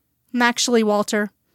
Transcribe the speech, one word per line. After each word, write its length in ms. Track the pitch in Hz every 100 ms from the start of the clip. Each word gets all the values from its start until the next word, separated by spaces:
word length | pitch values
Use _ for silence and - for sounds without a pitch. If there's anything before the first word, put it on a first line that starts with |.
| _ _ _ 247
"Actually, 400 | 240 240 - 233
Walter, 500 | 214 208 202 214 208 - _